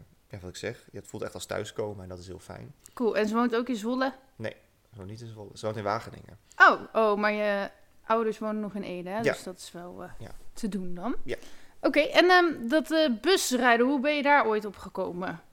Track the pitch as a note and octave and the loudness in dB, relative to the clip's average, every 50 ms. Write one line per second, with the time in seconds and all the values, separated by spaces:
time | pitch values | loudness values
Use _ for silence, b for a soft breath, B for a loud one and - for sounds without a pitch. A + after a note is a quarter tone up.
0 | E2 _ _ _ _ _ - G2+ F2+ F2+ F2 - - G2+ - - - _ - G2 | -20 _ _ _ _ _ -16 -14 -12 -12 -12 -8 -8 -8 -8 -10 -14 _ -18 -18
1 | - - - G#2 G#2 G2+ - F#2 - - G2+ F#2+ G#2 - - - G#2+ G#2 G#2 F#2+ | -16 -14 -12 -10 -10 -10 -10 -10 -10 -8 -6 -6 -6 -8 -6 -6 -6 -6 -8 -10
2 | F#2 F2+ F2+ F2+ F2 F#2 F2+ F#2 - - F2+ - A#2 B2+ - _ - - - - | -12 -14 -14 -14 -14 -14 -16 -16 -14 -16 -16 -16 -16 -18 -20 _ -20 -14 -6 -2
3 | B3 G#3 - G3 G#3+ G#3 A3 A#3 A#3+ A#3+ A3+ A#3 B3 B3+ B3+ G3+ G3+ A#3 B3+ C4 | -2 0 2 2 0 0 2 2 2 2 0 0 -2 -2 -4 -4 -4 -2 -2 -2
4 | C4 C4+ - - _ _ _ - A2 - - - _ _ _ _ _ _ - G2+ | -2 -2 -4 -8 _ _ _ -10 -10 -10 -10 -12 _ _ _ _ _ _ -18 -16
5 | F#2+ F#2+ A2 A#2+ A#2+ A2+ A2 A2 G2+ G2 - - - G#2+ A2 A2+ G2+ G2+ G#2 A#2 | -14 -14 -14 -14 -14 -16 -16 -16 -16 -18 -12 -6 -6 -6 -4 -2 -2 -2 -2 -2
6 | - - - - - - - - _ _ - - F#4 F4 - - - - - A3 | -4 -8 -16 -18 -18 -20 -20 -20 _ _ 4 6 8 8 6 4 -2 -4 0 2
7 | A3+ G#3+ G#3 G3+ G#3 G#3+ G#3 G#3 G#3 G#3 G3+ G3+ G3 - - _ - _ _ _ | 2 2 2 2 0 0 0 0 0 0 -2 -2 -4 -6 -10 _ -20 _ _ _
8 | - - A3+ A3+ A3+ A3 G#3 - A3 G#3+ G#3+ G#3+ G#3 G3+ F3+ G#3 G3+ - F3+ F3+ | -2 0 0 2 2 0 -2 -4 -4 -6 -4 -4 -6 -6 -8 -8 -8 -8 -8 -8
9 | F3 F3+ F#3+ A3 A#3 - - - - G3 F#3 - - - - E3+ F3 F3+ F#3 F#3+ | -8 -6 -4 -2 0 0 0 -2 -6 -12 -14 -14 -16 -16 -14 -14 -14 -14 -14 -14
10 | - - - - - - - - - - - - - G#3 G3 G3 F#3 F3+ F3+ F3+ | -14 -14 -14 -14 -14 -14 -14 -12 -12 -12 -10 -6 -6 -4 -4 -4 -2 -4 -4 -4
11 | G#3+ A#3+ D4+ - - B2 A#2+ - b b b b b b b b - - C4 D4+ | -4 -2 -2 -2 -2 -2 -4 -6 b b b b b b b b 2 2 4 4
12 | - - - C#4+ E4+ F4+ F#4 F4+ F4 E4+ - - A#3 A#3 D4 D#4+ - - D#4 D#4+ | 4 4 6 6 8 8 8 6 6 4 0 -2 -2 2 2 2 2 2 2 2
13 | D#4 D4+ A#3 G#3 - E4 G4 F#4 - - B3 A3+ B3 B3 A#3 A#3 A#3+ C4 D4 C#4 | 4 2 2 2 4 4 4 4 4 2 0 4 6 6 6 6 6 4 2 2
14 | A#3 D4 D4+ D4 B3+ C#4+ D4 C#4 A3+ A3 G#3+ G#3+ G#3 G#3 F#3 - - F#3+ - F#3+ | 2 2 2 2 4 6 6 6 6 4 2 0 -2 -6 -12 -12 -16 -10 -8 -6
15 | F#3 F3+ F3 F3+ F#3+ - E3 E3 - - | -6 -6 -6 -6 -6 -8 -8 -10 -14 -20